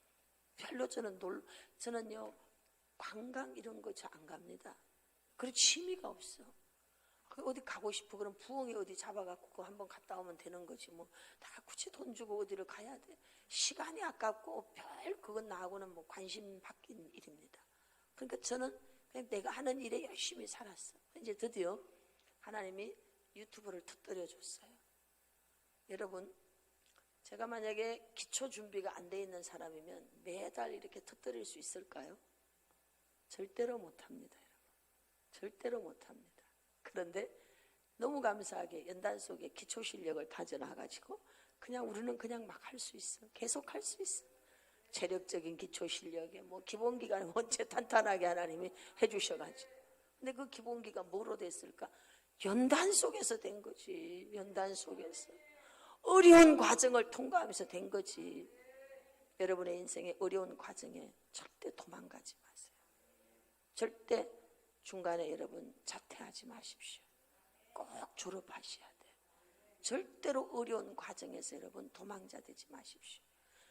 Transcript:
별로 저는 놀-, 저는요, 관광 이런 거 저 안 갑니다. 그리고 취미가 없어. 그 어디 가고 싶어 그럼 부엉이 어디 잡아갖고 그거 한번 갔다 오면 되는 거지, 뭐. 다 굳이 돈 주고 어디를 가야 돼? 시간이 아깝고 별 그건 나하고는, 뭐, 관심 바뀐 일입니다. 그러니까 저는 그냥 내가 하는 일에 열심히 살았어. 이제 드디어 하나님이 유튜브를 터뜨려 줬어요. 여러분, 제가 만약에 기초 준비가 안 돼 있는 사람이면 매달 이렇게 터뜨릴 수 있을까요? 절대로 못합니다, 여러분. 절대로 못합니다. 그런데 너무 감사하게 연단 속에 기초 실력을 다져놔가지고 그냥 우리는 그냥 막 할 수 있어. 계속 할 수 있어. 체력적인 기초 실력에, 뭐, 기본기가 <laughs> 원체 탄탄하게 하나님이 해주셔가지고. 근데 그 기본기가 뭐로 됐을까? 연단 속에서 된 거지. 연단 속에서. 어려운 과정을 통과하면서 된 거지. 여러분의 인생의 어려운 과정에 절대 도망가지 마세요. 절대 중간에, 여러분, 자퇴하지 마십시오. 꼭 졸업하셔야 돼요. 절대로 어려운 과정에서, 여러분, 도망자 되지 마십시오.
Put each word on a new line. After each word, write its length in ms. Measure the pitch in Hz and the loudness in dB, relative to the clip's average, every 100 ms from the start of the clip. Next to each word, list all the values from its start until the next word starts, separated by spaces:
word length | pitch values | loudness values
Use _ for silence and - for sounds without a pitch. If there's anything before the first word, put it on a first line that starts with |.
| _ _ _ _ _ - | _ _ _ _ _ -14
별로 300 | - 262 254 | -8 -2 -2
저는 300 | - 220 185 | -2 -4 -4
놀-, 260 | 190 202 - - - - | -6 -6 -10 -20 -20 -12
저는요, 560 | 240 233 220 220 214 - - _ _ _ _ - | -6 -4 -4 -8 -10 -14 -20 _ _ _ _ -14
관광 560 | - 214 240 254 262 233 | -10 -8 -8 -6 -8 -8
이런 260 | 220 220 | -12 -10
거 120 | 208 | -10
저 140 | 190 - | -10 -12
안 160 | 156 156 | -14 -16
갑니다. 500 | 165 175 180 - - - _ _ _ _ - | -14 -14 -16 -16 -20 -20 _ _ _ _ -8
그리고 180 | 254 247 | -2 6
취미가 520 | - 302 359 370 - | 6 6 0 -4 -6
없어. 380 | - - - - - _ _ _ _ _ _ - - | -10 -14 -16 -20 -20 _ _ _ _ _ _ -20 -8
그 60 | |
어디 200 | 269 262 | -4 -4
가고 280 | - - 208 | -6 -6 -4
싶어 260 | 202 - 202 | -4 -8 -8
그럼 180 | 202 196 | -8 -8
부엉이 340 | - 269 254 | -8 -6 -4
어디 220 | 220 190 190 | -4 -6 -8
잡아갖고 540 | 226 202 185 180 - | -8 -6 -6 -8 -14
그거 140 | - | -14
한번 240 | 180 202 190 | -12 -12 -14
갔다 300 | - - 185 | -14 -12 -10
오면 180 | 180 170 | -10 -12
되는 280 | 180 175 170 | -12 -12 -10
거지, 240 | 160 - | -12 -14
뭐. 180 | 170 170 - - - | -16 -18 -18 -20 -20
다 220 | - - - | -18 -18 -12
굳이 260 | - 381 | -8 -8
돈 240 | - - 220 | -8 -10 -8
주고 240 | 220 208 | -4 -4
어디를 260 | 196 196 185 | -2 -4 -8
가야 320 | - 220 262 | -10 -12 -14
돼? 160 | - 320 - - - | -18 -20 -20 -20 -6
시간이 540 | - - 294 302 320 | 0 0 0 -6 -4
아깝고 720 | 349 - 220 - - 320 196 | -6 0 0 0 -4 -10 -10
별 480 | - - - 330 403 | -14 -14 -8 -6 -6
그건 260 | - 214 220 | -6 -8 -6
나하고는, 460 | 185 185 196 190 | -6 -6 -8 -10
뭐, 100 | 170 160 | -14 -16
관심 520 | - 190 208 202 190 | -12 -10 -10 -10 -14
바뀐 460 | - - - 220 160 | -18 -20 -18 -18 -18
일입니다. 480 | 349 - 147 - - - _ _ _ _ - | -18 -20 -20 -20 -20 -20 _ _ _ _ -10
그러니까 220 | 262 254 | -8 -4
저는 340 | - 247 254 - - - - | -2 -2 -2 -6 -16 -20 -14
그냥 180 | 254 247 | -12 -4
내가 220 | 208 240 | -4 -2
하는 280 | 254 269 262 | -2 0 0
일에 240 | 240 233 | -2 -4
열심히 440 | 311 - - 349 214 | -4 -6 -6 -6 -10
살았어. 500 | - 214 180 - - _ 339 | -10 -12 -14 -16 -18 _ -12
이제 160 | 226 202 | -8 -4
드디어 420 | 233 226 175 208 - - - _ _ _ | -4 -2 -2 -2 -8 -20 -20 _ _ _
하나님이 560 | - 214 190 190 214 - - _ _ 202 | -12 -8 -8 -8 -10 -12 -20 _ _ -20
유튜브를 500 | 214 - 208 180 - | -20 -16 -12 -10 -12
터뜨려 400 | - - 185 170 | -16 -8 -6 -6
줬어요. 440 | - - - - - _ _ _ _ _ _ _ _ _ _ - | -10 -14 -14 -16 -20 _ _ _ _ _ _ _ _ _ _ -12
여러분, 440 | 190 196 185 196 - _ _ _ _ _ - _ _ | -8 -8 -8 -12 -18 _ _ _ _ _ -20 _ _
제가 240 | - 208 226 | -14 -8 -6
만약에 680 | 233 214 214 226 233 - - | -4 -4 -2 -2 -4 -10 -12
기초 340 | - - 262 | -4 -4 -4
준비가 460 | 214 208 196 185 180 | -6 -8 -4 -4 -6
안 120 | 175 | -8
돼 120 | 190 | -6
있는 220 | 190 180 | -6 -8
사람이면 640 | 170 170 165 160 165 175 - - | -12 -10 -12 -12 -14 -16 -18 -16
매달 500 | 185 180 - - 233 | -10 -8 -6 -4 -4
이렇게 320 | - 202 - - | -6 -10 -14 -16
터뜨릴 400 | - - - 214 | -12 -8 -8 -8
수 140 | 151 | -10
있을까요? 580 | 151 - 190 156 151 190 _ _ _ _ _ _ _ _ _ _ - | -10 -10 -10 -12 -12 -16 _ _ _ _ _ _ _ _ _ _ -16
절대로 480 | - 196 - 240 240 | -12 -6 -2 0 -2
못합니다, 580 | 170 - - - - - | -8 -16 -16 -16 -16 -20
여러분. 220 | - _ _ _ _ _ _ _ _ | -20 _ _ _ _ _ _ _ _
절대로 500 | - 202 - 247 233 | -14 -12 -6 -4 -4
못합니다. 560 | 170 - - - - - - _ _ _ - | -6 -12 -20 -20 -20 -20 -20 _ _ _ -10
그런데 420 | - 170 190 - - - - - _ _ - | -6 -4 -4 -6 -8 -20 -20 -20 _ _ -2
너무 240 | 240 285 | 0 2
감사하게 640 | 233 208 196 185 175 165 160 | 2 2 -4 -6 -6 -8 -10
연단 320 | 185 202 202 | -2 -2 -2
속에 300 | - 175 139 | -6 -10 -10
기초 340 | - - - | -10 -8 -6
실력을 440 | 226 208 165 156 156 | -6 -4 -4 -4 -4
다져놔가지고 920 | - 170 143 - - - - - 427 - - - - | -8 -6 -6 -6 -8 -10 -12 -12 -14 -14 -20 -20 -16
그냥 300 | - 247 233 | -8 -4 -4
우리는 280 | 208 240 233 | -4 -4 -4
그냥 300 | 226 233 208 | -4 -6 -8
막 140 | - | -14
할 160 | - 254 | -12 -10
수 160 | - 208 | -10 -8
있어. 300 | - - 220 | -8 -8 -12
계속 400 | - 233 285 - | -6 -2 -2 -4
할 80 | - | -6
수 200 | - - | -6 -4
있어. 240 | 381 - - - - - - - - | -4 -4 -6 -20 -20 -20 -20 -20 -10
체력적인 640 | - 175 185 185 180 160 165 | -2 0 0 -2 -4 -4 -6
기초 300 | 185 - 170 | -8 -6 -4
실력에, 540 | - 165 165 165 - | -4 -6 -6 -6 -10
뭐, 200 | - 185 | -14 -14
기본기가 560 | - 214 233 247 226 196 | -8 0 0 2 0 -2
<laughs> 160 | 175 190 | 0 -2
원체 300 | 233 - 226 | 0 0 -2
탄탄하게 600 | - 233 233 214 190 175 | -2 4 6 6 4 4
하나님이 460 | 175 170 160 185 - - - | 2 0 -4 -8 -10 -14 4
해주셔가지고. 720 | 220 202 - 165 147 - - - - - _ - | 4 4 0 -2 -6 -12 -16 -20 -20 -20 _ -10
근데 120 | 262 | -8
그 180 | 254 269 | -6 -8
기본기가 540 | - 233 240 214 - | -10 -8 -6 -6 -8
뭐로 320 | 180 190 220 - | -4 -4 -4 -4
됐을까? 540 | 175 - 170 - - - - - _ - 196 | -6 -8 -12 -10 -12 -12 -20 -20 _ -4 2
연단 460 | 220 262 302 370 | 6 8 8 8
속에서 460 | 392 - - - 226 | 6 6 4 0 0
된 240 | 190 208 | -4 -8
거지. 680 | 208 - - 175 165 180 196 | -10 -12 -10 -8 -8 -10 -10
연단 400 | 208 196 190 190 | -10 -6 -2 -2
속에서. 600 | 190 - 185 - - - - - - - - - - | -4 -8 -8 -8 -10 -12 -18 -20 -20 -20 -20 -20 -4
어려운 520 | - 370 349 330 320 277 | 8 12 12 12 12 12
과정을 540 | 233 233 254 247 220 | 8 8 8 8 6
통과하면서 560 | - 262 349 226 196 185 | 0 2 2 2 -4 -4
된 220 | 180 196 | -6 -2
거지. 600 | 196 190 - 175 - - - - - - - - - - - | -2 -2 -8 -8 -8 -12 -16 -20 -20 -18 -20 -20 -20 -12 -2
여러분의 380 | 185 180 180 175 | 2 2 0 -2
인생의 360 | 180 170 175 - | -4 -6 -4 -2
어려운 380 | 190 190 185 - | 0 2 -2 -6
과정에 560 | - - 165 113 156 - _ | -12 -10 -12 -12 -14 -18 _
절대 380 | - - - - - | -14 -14 -10 -10 -8
도망가지 600 | - - - - - - | -12 -14 -14 -16 -16 -18
마세요. 320 | - - - _ _ _ _ - - - _ _ _ - | -20 -20 -20 _ _ _ _ -20 -20 -20 _ _ _ -2
절대 560 | 220 - - 233 - - - - _ _ - | -2 -2 2 2 2 -8 -20 -20 _ _ -12
중간에, 420 | 190 175 170 156 | -4 -2 0 -2
여러분, 460 | 160 - 165 - - | -4 -6 -10 -14 -14
자퇴하지 600 | - - - - - - 254 | -12 -12 -12 -16 -14 -16 -16
마십시오. 560 | 226 - - - - - _ _ _ _ _ - | -16 -16 -14 -14 -14 -18 _ _ _ _ _ -14
꼭 160 | - - - - - | -12 -10 -10 -12 -10
졸업하셔야 760 | 190 190 - - - - - - | -8 -8 -10 -12 -12 -14 -16 -20
돼요. 120 | - - _ _ - - - - | -20 -20 _ _ -20 -20 -20 -8
절대로 680 | - 254 - - - 269 - | -2 -2 -2 -4 2 2 2
어려운 420 | 240 233 226 - 196 | -2 0 0 -2 -8
과정에서, 640 | - - 180 175 175 143 | -10 -10 -10 -8 -8 -8
여러분, 340 | 180 196 196 | -12 -12 -14
도망자 480 | - 196 202 185 - | -12 -12 -12 -12 -16
되지 260 | - - - | -16 -18 -18
마십시오. 520 | 277 233 - - - _ _ _ - - | -18 -18 -18 -16 -18 _ _ _ -20 -20